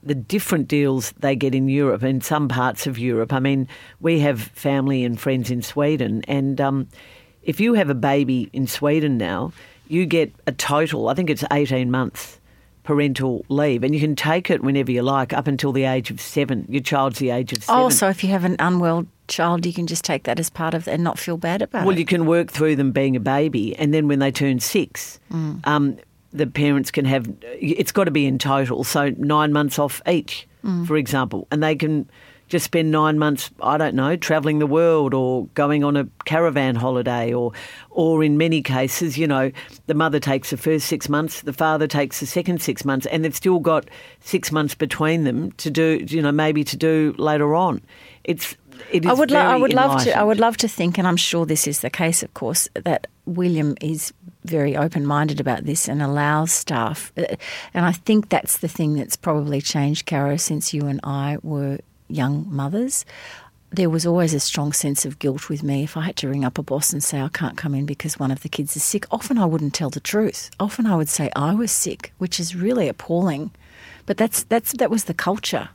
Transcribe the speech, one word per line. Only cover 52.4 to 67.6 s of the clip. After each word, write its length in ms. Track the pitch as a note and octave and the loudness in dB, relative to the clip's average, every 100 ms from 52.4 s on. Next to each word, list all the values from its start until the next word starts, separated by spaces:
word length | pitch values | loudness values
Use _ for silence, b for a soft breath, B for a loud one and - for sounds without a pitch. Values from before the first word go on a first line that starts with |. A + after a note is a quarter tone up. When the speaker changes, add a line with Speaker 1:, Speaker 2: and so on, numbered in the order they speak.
| A#2 D#3+ - | -4 -2 -2
Speaker 2:
that 360 | - - D#3+ - _ - | -4 -2 -2 -4 _ -8
William 480 | E3+ F3+ E3 D3 C#3+ | -2 2 2 0 0
is 280 | D#3 D#3+ - - - - - | -4 -4 -6 -12 -20 -18 -4
very 280 | D#3+ C#3+ | 0 2
open-minded 640 | C#3 D3+ E3 C#3+ D3 D3+ C#3+ | 2 0 0 0 2 0 0
about 260 | C3+ A2 C#3+ | -2 -2 -2
this 200 | D#3 - | -2 -2
and 140 | C#3 | -2
allows 500 | C#3+ C#3+ D3 D3+ E3 | 0 0 2 2 0
staff. 600 | - - C#3 A2+ D3 - - | -2 -2 -2 -2 -4 -10 -6
Uh, 60 | E3+ - B B B | -6 -6 B B B
and 100 | - | 0
I 80 | F3 | 0
think 380 | E3+ - G#3+ G#3 | 0 2 2 2
that's 260 | F3+ - - | -2 0 -4
the 120 | E3 | -4
thing 260 | - D#3 | -2 0
that's 220 | D3+ C3 - | 0 -2 -6
probably 440 | - D3+ D3 C#3 | -2 0 0 -2
changed, 460 | C#3 D#3 C#3+ D3+ - | -2 0 0 -2 -2
Caro, 320 | D3+ C#3 C#3+ | -2 0 0
since 340 | - D3+ D3 | -2 -2 -4
you 140 | D3+ C#3+ | -4 -2
and 120 | C#3 | -4
I 320 | - C#3 C#3 D3 | -4 -4 -4 -4
were 380 | D#3+ D3 C#3 C#3 - _ _ | -6 -4 -4 -6 -10 _ _
young 360 | D3+ C3 C#3+ E3 | -4 -2 -2 -4
mothers. 560 | C#3+ C#3 G3 B3+ C#4 - B B B B _ _ | -4 -4 -2 -2 -4 -8 B B B B _ _
There 200 | F3 F3+ | 0 0
was 160 | D#3+ E3+ | 2 2
always 260 | E3+ E3+ | 2 2
a 80 | D3+ | 0
strong 320 | - - D3 | -2 -2 -2
sense 320 | D3+ D3 C#3+ | -2 -2 -2
of 140 | C#3+ D3 | -4 -4
guilt 320 | D3 C3+ - | -4 -4 -6
with 120 | D3 | -6
me 200 | D3+ C#3 | -2 -2
if 100 | D3+ | -2
I 60 | - | -4
had 160 | D#3+ - | -6 -4
to 120 | C#3 | -4
ring 140 | C#3 | -2
up 140 | C3 B2 | -2 -4
a 60 | |
boss 280 | D3+ C#3 - | -4 -2 -2
and 140 | D3+ | -2
say, 160 | - C#3+ | -4 -2
"I 80 | C3+ | -4
can't 300 | - D#3+ | -4 -6
come 160 | - | -4